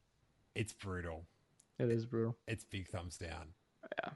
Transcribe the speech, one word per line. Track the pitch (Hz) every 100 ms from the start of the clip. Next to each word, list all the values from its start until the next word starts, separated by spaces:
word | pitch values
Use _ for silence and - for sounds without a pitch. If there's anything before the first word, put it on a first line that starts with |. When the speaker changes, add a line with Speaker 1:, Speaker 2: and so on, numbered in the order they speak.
| _ _ _ _ _
Speaker 1:
It's | - 107
brutal. | - 101 92 87 80 82 _ _ _ _ -
Speaker 2:
It | 123
is | 117 117
brutal. | 113 113 120 -
Speaker 1:
It's | 110
big | - 98 92
thumbs | 95 85 -
down. | 85 82 78 82 _ _ - -
Speaker 2:
Yeah. | -